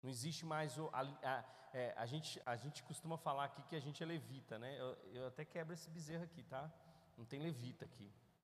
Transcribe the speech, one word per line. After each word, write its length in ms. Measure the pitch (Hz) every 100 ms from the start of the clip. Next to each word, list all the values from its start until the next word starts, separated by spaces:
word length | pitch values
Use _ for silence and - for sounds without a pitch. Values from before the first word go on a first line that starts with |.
Não 80 | 127
existe 340 | 127 131 160
mais 320 | 160 156 156 127
o, 140 | 156
a, 100 | -
a, 420 | 139 143 135 131 113 - -
é, 220 | 131 123 -
a 100 | 117
gente, 340 | 147 160 -
a 120 | - 120
gente 260 | 127 147
costuma 340 | - 160 160 165
falar 280 | 160 139
aqui 180 | 143 -
que 140 | 143 160
a 40 |
gente 220 | 135 147
é 40 | 165
levita, 520 | 165 117 131 123 110
né? 200 | 120 139
Eu, 200 | 131 127 -
eu 120 | 113 127
até 180 | 123
quebro 280 | 151 180 160
esse 160 | 165 -
bezerro 360 | 160 151 165
aqui, 180 | 170 170
tá? 300 | 120 131 156 156 - - - -
Não 80 |
tem 160 | 117 139
levita 440 | 160 135 120 120
aqui. 280 | - - 101 - - -